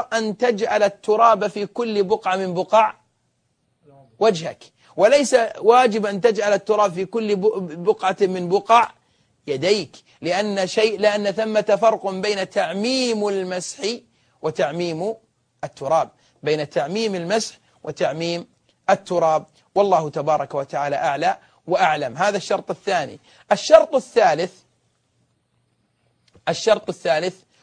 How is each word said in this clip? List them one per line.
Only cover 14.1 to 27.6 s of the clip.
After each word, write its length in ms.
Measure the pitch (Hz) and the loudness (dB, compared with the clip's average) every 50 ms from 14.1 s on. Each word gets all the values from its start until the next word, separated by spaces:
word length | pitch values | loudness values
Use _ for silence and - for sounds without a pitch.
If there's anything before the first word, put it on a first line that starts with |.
| _ _ _ _ _ _ | _ _ _ _ _ _
وتعميم 720 | - 160 156 - 180 147 151 170 175 175 160 156 175 214 226 - _ _ _ _ _ _ _ _ - | -8 -8 -2 -2 -2 -2 -2 -4 -4 -4 -4 -4 -6 -6 -8 -10 _ _ _ _ _ _ _ _ -14
التراب، 460 | 147 - - 143 135 156 160 135 117 _ _ _ _ _ _ - | -14 -12 -10 -4 0 0 0 0 -2 _ _ _ _ _ _ -4
بين 260 | 151 156 156 147 147 | -2 -2 -2 -2 -4
تعميم 460 | - 175 143 143 180 220 226 214 196 | -4 -4 -4 -2 -4 -4 -2 -2 -4
المسح 440 | 180 170 170 202 226 214 - - _ _ _ _ _ _ | -4 -4 -2 -2 -2 -2 -4 -12 _ _ _ _ _ _
وتعميم 640 | 151 147 - 175 143 139 160 165 170 170 170 160 - _ _ _ _ _ _ _ - | -14 -6 -4 -2 -2 -2 -2 -4 -4 -4 -6 -8 -12 _ _ _ _ _ _ _ 0
التراب، 560 | 202 190 - - 180 175 165 160 156 156 147 - _ _ _ _ _ | 0 0 0 -4 -2 0 2 2 0 0 -2 -6 _ _ _ _ _
والله 340 | 185 202 202 185 160 160 151 | 0 2 4 4 2 0 -2
تبارك 460 | - 160 143 151 156 143 139 - - | -6 -6 -2 -2 -2 -2 -2 -4 -6
وتعالى 400 | 143 139 - - 143 143 143 143 | -8 -8 -6 -6 -6 -4 -2 -4
أعلى 420 | 139 - 160 139 143 156 180 196 - _ _ _ _ _ - | -2 -2 -2 -2 0 -2 -2 -2 -2 _ _ _ _ _ -4
وأعلم. 500 | 175 180 185 165 156 151 143 127 117 139 | 0 2 2 2 0 0 -4 -8 -4 -2
هذا 200 | 185 208 202 202 | -2 0 0 -2
الشرط 320 | - - 208 190 - - | -4 -2 -4 -4 -4 -6
الثاني. 500 | 185 - _ - 190 170 170 - 104 - _ _ _ _ _ _ | -10 -8 _ -4 -2 -2 -2 -4 -10 -16 _ _ _ _ _ _
الشرط 440 | 208 196 - - 302 330 320 - 302 | -2 -2 4 6 6 6 6 6 0
الثالث، 580 | 262 - - - 226 208 180 156 151 175 180 - _ _ _ _ _ _ _ _ _ _ _ _ _ _ _ _ _ _ _ _ _ _ _ _ _ _ _ _ _ _ _ _ _ _ _ _ - _ - | -2 -2 0 2 4 4 4 4 2 -2 -4 -6 _ _ _ _ _ _ _ _ _ _ _ _ _ _ _ _ _ _ _ _ _ _ _ _ _ _ _ _ _ _ _ _ _ _ _ _ -10 _ -6
الشرط 400 | 170 - - 226 208 202 - - | -6 -2 2 2 2 2 0 -8
الثالث 460 | 175 - - 175 165 156 170 185 175 - _ _ _ _ | -10 -6 -2 -2 0 0 0 -4 -6 -8 _ _ _ _